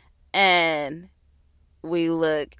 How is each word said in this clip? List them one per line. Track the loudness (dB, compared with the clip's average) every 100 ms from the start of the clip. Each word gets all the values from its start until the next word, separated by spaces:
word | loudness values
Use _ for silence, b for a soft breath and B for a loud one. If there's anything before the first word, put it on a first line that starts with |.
| b _ _
And | 0 2 4 2 -2 -4 -10 -16 _ _ _ _ _ _ _
we | -6 -2 0
look | 0 0 0 -4 -4